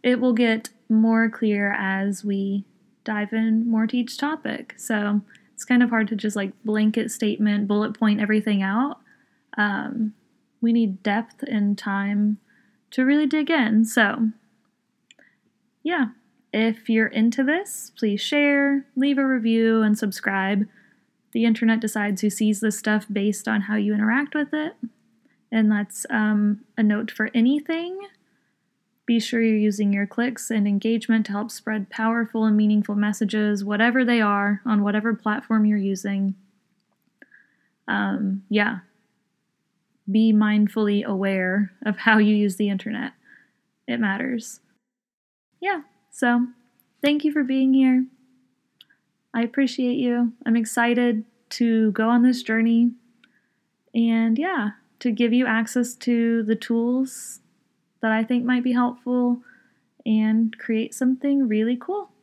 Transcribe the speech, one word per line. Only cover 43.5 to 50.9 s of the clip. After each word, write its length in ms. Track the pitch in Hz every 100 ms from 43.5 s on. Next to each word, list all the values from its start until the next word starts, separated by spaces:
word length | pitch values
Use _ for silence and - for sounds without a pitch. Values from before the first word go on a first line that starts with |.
| _ _ _ -
It 120 | 240
matters. 640 | 208 196 262 240 - - _ _ _ _ _ _ _ _ _ _
Yeah, 200 | 370 359 - _ _
so 360 | - 247 240 247 - _ _ _ _
thank 220 | 285 294
you 80 | 302
for 140 | 302 262
being 280 | 262 262
here. 320 | 269 262 254 262 _ _ _ _ _ _ _ - _ _ _ _
I 100 | 233
appreciate 540 | 233 240 269 - 247 247
you. 360 | 247 240 240 226 -
I'm 120 | 233
excited 640 | 220 - 233